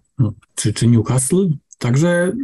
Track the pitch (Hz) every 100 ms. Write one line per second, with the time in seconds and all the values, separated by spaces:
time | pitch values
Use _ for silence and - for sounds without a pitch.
0 | - - 135 - _ - 107 - 113 117
1 | 107 127 - 180 196 143 - - 120 131
2 | 175 175 185 233